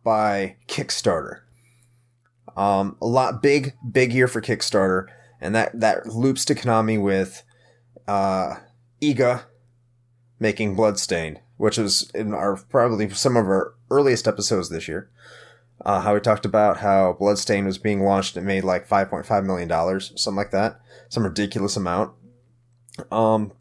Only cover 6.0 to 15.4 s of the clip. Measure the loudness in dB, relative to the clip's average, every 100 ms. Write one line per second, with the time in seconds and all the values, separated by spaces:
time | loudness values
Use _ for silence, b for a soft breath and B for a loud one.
6 | -4 -2 0 0 -2 -2 0 2 2 0
7 | 0 0 -2 -8 _ b b b b -14
8 | -4 -2 0 0 -4 -8 -16 _ _ -4
9 | -2 2 2 0 -6 _ _ _ _ _
10 | _ _ _ -4 -2 0 -2 2 0 0
11 | -4 -4 -4 -12 _ -2 -2 0 -2 -2
12 | -4 -6 -4 -2 -2 -4 0 2 2 0
13 | -2 -2 2 2 2 2 0 -8 0 4
14 | 4 2 0 -2 -2 -2 -2 -8 -8 -10
15 | -10 B B B